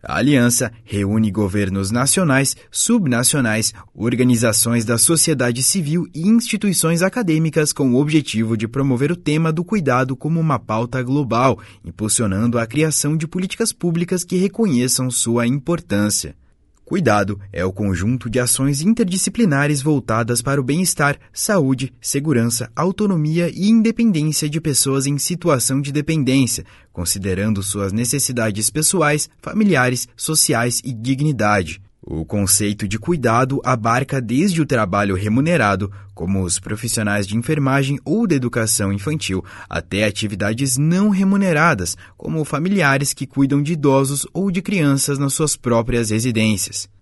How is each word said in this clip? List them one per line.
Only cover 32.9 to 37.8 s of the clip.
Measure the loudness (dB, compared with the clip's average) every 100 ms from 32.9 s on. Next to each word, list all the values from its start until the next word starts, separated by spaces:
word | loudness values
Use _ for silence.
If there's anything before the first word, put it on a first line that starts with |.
| -4
cuidado | -2 0 2 2 2 -2
abarca | 0 0 2 0 0 -4
desde | 0 2 2 2
o | 0
trabalho | 0 0 0 0
remunerado, | 0 0 2 2 2 2 2 -2 -8 -18 -8
como | -2 0
os | 0 -4
profissionais | -6 -8 -4 -2 0 -2 -2
de | -4
enfermagem | -2 0 2 2